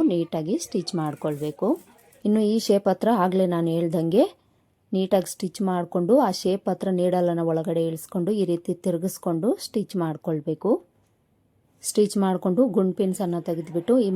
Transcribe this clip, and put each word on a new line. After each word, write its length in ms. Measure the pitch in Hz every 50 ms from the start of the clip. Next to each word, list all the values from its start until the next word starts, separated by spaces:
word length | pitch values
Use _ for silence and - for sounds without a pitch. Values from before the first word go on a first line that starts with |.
| 320 285
ನೀಟಾಗಿ 460 | 180 170 165 - - 165 156 165 226 339 -
ಸ್ಟಿಚ್ 260 | - - 196 165 - - 170
ಮಾಡ್ಕೊಳ್ಬೇಕು. 680 | 156 151 143 - - 156 151 139 151 151 151 - 190 208 320 - - _ - _ _ _ _ - -
ಇನ್ನು 140 | 208 208 220 214 208 220
ಈ 20 | 226 - -
ಶೇಪ್ 200 | 202 202 - 202
ಹತ್ರ 160 | 185 - - 220 240 208 180
ಆಗಲೇ 220 | 185 180 190 190 175 175
ನಾನು 140 | 170 170 165 165
ಹೇಳ್ದಂಗೆ 480 | 170 170 170 160 170 160 165 170 220 320 415 - _ _ _ _ _ _ _ _ _ _ - -
ನೀಟಾಗಿ 340 | 185 190 185 - - - - -
ಸ್ಟಿಚ್ 260 | - 202 180 - - 202 190
ಮಾಡ್ಕೊಂಡು, 440 | 185 175 175 170 - 185 175 170 233 294 262
ಆ 40 | 196 185 -
ಶೇಪ್ 240 | - 185 185 190 - 208
ಹತ್ರ 160 | 180 - - 196 185 175
ನೀಡಲನ್ನು 460 | 180 185 180 180 180 175 170 170 165 165
ಒಳಗಡೆ 300 | 160 160 160 175 165 165 165 165
ಇಳಿಸ್ಕೊಂಡು 420 | 160 160 - - - 190 170 185 220 208
ಈ 40 | 190 175
ರೀತಿ 200 | 170 170 - - 175 175 -
ತಿರುಗಿಸ್ಕೊಂಡು 640 | 190 170 165 175 190 - - - 185 165 160 165 233 381 - - -
ಸ್ಟಿಚ್ 280 | - 226 190 - - 185 170
ಮಾಡ್ಕೊಳ್ಬೇಕು. 680 | 160 151 - - 180 160 151 143 165 156 - - 196 262 349 - _ _ _ _ _ _ _ _ _ _ _ _ _ _ _ _ _ _ _ - -
ಸ್ಟಿಚ್ 260 | - 214 208 202 - 208 196
ಮಾಡ್ಕೊಂಡು 360 | 190 185 180 - 190 180 208 262 247 175
ಗುಂಡ್ 180 | 214 190 185 175 -
ಪಿನ್ಸನ್ನು 420 | 196 185 185 - 196 175 175 170 160 -
ತೆಗೆದುಬಿಟ್ಟು 460 | 165 160 160 156 156 170 170 - 240 262 226
ಈ 20 | 196 185